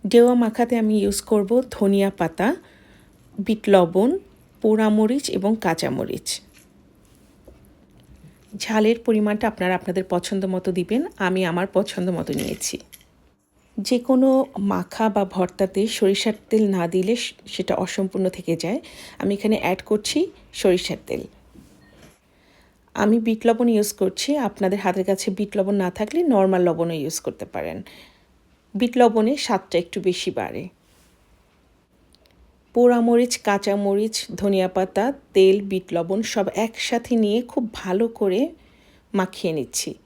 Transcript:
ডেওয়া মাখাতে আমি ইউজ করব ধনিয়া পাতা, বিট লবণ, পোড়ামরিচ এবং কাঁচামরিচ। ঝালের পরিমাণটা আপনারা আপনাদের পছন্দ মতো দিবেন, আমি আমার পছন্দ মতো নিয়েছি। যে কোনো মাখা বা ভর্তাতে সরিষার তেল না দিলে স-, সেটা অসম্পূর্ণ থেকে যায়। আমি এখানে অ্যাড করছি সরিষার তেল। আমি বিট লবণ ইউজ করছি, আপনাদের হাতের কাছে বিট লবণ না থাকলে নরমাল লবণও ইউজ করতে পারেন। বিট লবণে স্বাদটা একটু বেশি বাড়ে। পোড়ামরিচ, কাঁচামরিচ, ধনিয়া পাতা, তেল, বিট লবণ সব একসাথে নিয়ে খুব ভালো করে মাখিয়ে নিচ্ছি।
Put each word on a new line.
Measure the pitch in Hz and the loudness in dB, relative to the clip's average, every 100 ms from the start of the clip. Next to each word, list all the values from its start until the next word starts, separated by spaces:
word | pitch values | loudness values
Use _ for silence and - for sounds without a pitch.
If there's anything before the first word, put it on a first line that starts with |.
ডেওয়া | 196 233 240 247 | 6 6 8 6
মাখাতে | 226 220 240 233 | 2 0 0 2
আমি | 220 214 | 2 2
ইউজ | 202 196 | 0 -2
করব | - 214 190 240 254 | 0 0 2 0 0
ধনিয়া | - 196 196 196 | 0 2 4 2
পাতা, | 196 165 - 202 359 - - _ - _ _ _ - | 0 -4 0 -2 -2 -10 -20 _ -20 _ _ _ -8
বিট | 196 214 - | -4 -2 4
লবণ, | 196 170 180 233 381 - _ _ _ | 4 4 2 2 0 -6 _ _ _
পোড়ামরিচ | 220 214 220 214 214 269 - | 0 2 2 2 2 0 -2
এবং | - 196 220 | -2 0 0
কাঁচামরিচ। | 190 165 139 131 - - - - - - _ _ _ _ _ _ _ _ - - - _ _ - _ - - _ _ 208 | -2 -2 -2 -4 -6 -8 -8 -12 -12 -20 _ _ _ _ _ _ _ _ -20 -20 -20 _ _ -20 _ -20 -20 _ _ -12
ঝালের | - 220 220 233 | -2 2 2 2
পরিমাণটা | 233 214 208 208 220 | 2 2 2 0 -2
আপনারা | - 180 185 | -2 -2 -2
আপনাদের | - 180 185 | -2 -4 -2
পছন্দ | 175 - 196 190 | -4 -2 -4 -2
মতো | 185 185 | -2 -2
দিবেন, | 180 175 233 359 - | -4 -2 -2 -4 -4
আমি | 185 185 180 | -2 0 0
আমার | 175 190 | -2 0
পছন্দ | 185 202 - 185 | -2 -2 -4 -4
মতো | 175 - | -4 -4
নিয়েছি। | - - - - - - - _ _ _ _ _ _ _ - | -4 -6 -6 -8 -10 -14 -20 _ _ _ _ _ _ _ -10
যে | 196 247 | -2 -2
কোনো | 240 254 269 262 262 196 | 2 4 4 4 0 -4
মাখা | 196 185 180 - 220 | -2 -2 -4 -2 0
বা | 202 190 | 0 -2
ভর্তাতে | 190 180 - 190 196 226 | -2 -4 -2 -2 0 -4
সরিষার | - 196 196 226 214 _ | 0 2 2 -2 -4 _
তেল | 220 208 | 2 2
না | 190 170 | 0 0
দিলে | 185 185 240 | 0 0 -2
স-, | - - - | -4 -12 -14
সেটা | - 185 - | -8 -4 -2
অসম্পূর্ণ | 185 - 190 196 185 | -2 -4 -4 -2 -2
থেকে | 185 180 165 | -4 -4 -4
যায়। | 165 262 - - - - | -2 -6 -8 -20 -20 -4
আমি | 196 | -2
এখানে | 202 214 220 | 0 0 0
অ্যাড | - 185 | 0 -4
করছি | - 214 - 302 370 - - | -2 -2 0 -2 -2 -6 -18
সরিষার | - 196 180 - - - | -2 2 2 -2 -10 -8
তেল। | - - - _ - - - - - - _ _ _ _ _ _ _ _ - | -8 -8 -20 _ -20 -20 -20 -20 -20 -20 _ _ _ _ _ _ _ _ -2
আমি | 208 233 | 2 2
বিট | 226 220 233 | 2 0 0
লবণ | 233 240 | 2 2
ইউজ | 214 208 | 2 0
করছি, | - 190 - - 294 | -2 -4 -2 -2 -2
আপনাদের | 220 - 190 202 | -2 -2 -2 0
হাতের | 190 185 185 | -2 -2 -2
কাছে | 190 - | -2 -2
বিট | 190 202 208 | -4 -4 -2
লবণ | 190 202 | 0 0
না | 185 | -2
থাকলে | - 214 320 | -4 -4 0
নরমাল | 339 220 190 185 | 2 4 4 4
লবণও | 175 165 170 160 | 2 2 -2 -2
ইউজ | 143 - | -6 -6
করতে | - - - | -8 -10 -12
পারেন। | 90 78 87 - - - _ _ _ _ _ _ 202 | -8 -8 -10 -14 -20 -20 _ _ _ _ _ _ -4
বিট | 240 240 | -2 4
লবণে | 240 220 214 285 | 4 4 0 0
স্বাদটা | - 196 - 165 | -2 -2 0 -4
একটু | 170 202 | -2 -2
বেশি | 185 180 - | -2 -2 -4
বাড়ে। | - 95 - 185 _ _ _ _ _ _ _ _ _ _ _ _ _ _ _ _ _ _ _ _ 233 | -6 -8 -10 -14 _ _ _ _ _ _ _ _ _ _ _ _ _ _ _ _ _ _ _ _ 4
পোড়ামরিচ, | 247 240 233 233 240 - | 6 6 4 4 2 -2
কাঁচামরিচ, | - 202 202 202 202 196 220 214 - 175 | -2 0 0 -2 0 0 -2 -6 -10 -4
ধনিয়া | 196 190 185 | 0 0 0
পাতা, | 185 190 - 233 277 _ | -2 -2 0 -2 -4 _
তেল, | 196 190 202 | 6 6 6
বিট | 196 185 180 | 0 -6 -4
লবণ | 175 170 196 | -4 -2 -4
সব | 220 214 190 - | -2 -2 -2 -2
একসাথে | 220 - - 240 240 233 | -4 -4 -4 -4 0 0
নিয়ে | 208 220 | 2 0
খুব | 240 - 220 | -2 -6 -6
ভালো | - 196 185 233 | -8 -4 0 -2
করে | 226 202 185 311 - - _ _ _ _ | 0 0 0 -2 -6 -20 _ _ _ _
মাখিয়ে | 196 185 - 180 | -4 -4 -4 -4
নিচ্ছি। | 156 120 - - - | -4 -4 -6 -8 -12